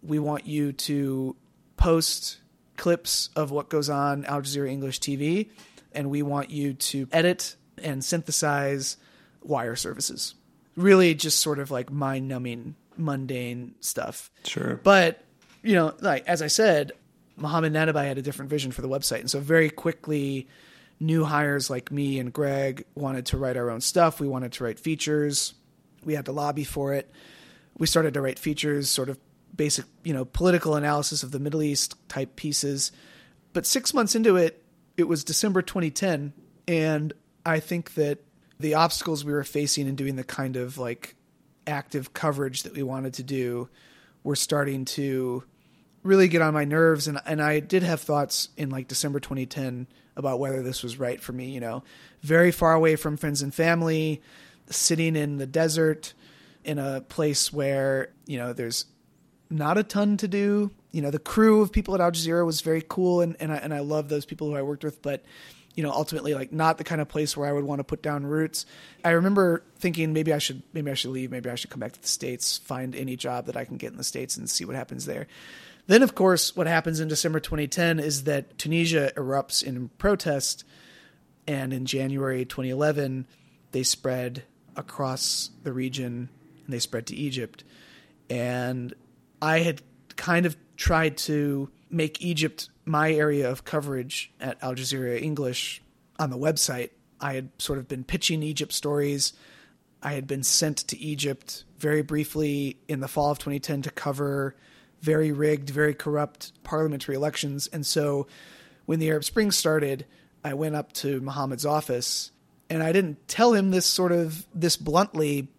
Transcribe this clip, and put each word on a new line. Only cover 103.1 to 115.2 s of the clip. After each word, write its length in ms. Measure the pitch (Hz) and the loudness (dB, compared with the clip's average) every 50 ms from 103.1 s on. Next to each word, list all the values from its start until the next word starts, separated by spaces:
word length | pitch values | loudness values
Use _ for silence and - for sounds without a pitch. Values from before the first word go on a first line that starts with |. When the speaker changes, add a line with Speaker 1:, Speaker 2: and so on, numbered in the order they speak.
| - 160 143 143 | -2 0 2 2
Speaker 1:
of 80 | 147 139 | 0 0
twenty 220 | - - 143 143 | -4 -4 -4 -4
ten 220 | - - 156 139 135 | -4 -4 -4 -4 -4
to 80 | 143 | -6
cover 640 | - - - 147 139 135 147 143 139 139 139 139 135 _ _ - - - - _ _ _ - | -8 -6 -4 -4 -2 -2 -2 -2 -2 -2 -2 -4 -6 _ _ -20 -20 -20 -20 _ _ _ 0
very 300 | 156 156 156 160 156 147 | 2 2 4 4 2 2
rigged, 360 | 139 147 151 151 147 139 139 | 2 2 2 2 2 -2 -4
very 240 | 139 143 151 151 143 | 0 2 2 2 2
corrupt 600 | 147 - 151 147 147 147 - - - - - _ _ _ | 0 -4 -2 0 0 -2 -2 -6 -14 -18 -18 _ _ _
parliamentary 500 | - - 151 160 156 147 139 - - 139 | -4 -2 0 0 0 -2 -4 -6 -6 -4
elections. 520 | 135 143 151 147 - - 143 139 143 139 | -2 -2 -2 -2 -2 -4 -4 -4 -4 -6
And 180 | - - 165 143 | -6 -6 -6 -4
so 420 | - - 165 147 147 143 139 139 - - - - - - - - - - _ _ | 0 0 2 2 2 0 0 -2 -4 -10 -20 -20 -20 -20 -20 -20 -20 -20 _ _
when 140 | - 160 165 | -2 -2 0
the 100 | 160 156 | 2 2
Arab 140 | 156 151 147 | 2 0 0
Spring 260 | - - - 214 208 | 0 2 2 4 4
started, 560 | 190 - - 165 156 156 147 139 139 131 139 _ _ _ _ _ _ _ _ | 4 2 2 4 4 4 2 2 -2 -4 -6 _ _ _ _ _ _ _ _
I 120 | 147 139 | -6 -4
went 220 | 139 156 156 151 | -2 -2 -2 -2
up 180 | 151 143 - - | -4 -6 -6 -8
to 260 | - - 143 143 131 | -6 -2 -2 -2 -2
Mohammed's 460 | 127 135 135 143 139 135 135 127 143 | -4 -4 -4 -4 -4 -4 -4 -2 0
office, 640 | 147 147 151 151 - 131 120 123 - - - - - _ _ _ _ _ _ _ _ | 2 2 2 0 0 -2 -2 -2 -2 -4 -4 -6 -8 _ _ _ _ _ _ _ _
and 120 | 160 160 160 | -2 0 0
I 100 | 160 165 | 4 4
didn't 360 | 190 190 165 147 - _ _ | 4 4 2 -2 -8 _ _
tell 240 | - - 226 240 233 | 2 4 6 6 8
him 180 | 202 196 196 | 6 6 4
this 160 | 185 185 175 | 4 4 2
sort 260 | - - - 185 180 175 | 2 2 2 4 4 4
of, 340 | 175 170 160 156 160 196 _ - | 4 2 0 -4 -8 -14 _ -6
this 240 | 180 160 170 160 - | 0 2 2 2 0
bluntly 680 | - 151 147 170 202 202 - 160 | -2 2 4 4 4 4 2 0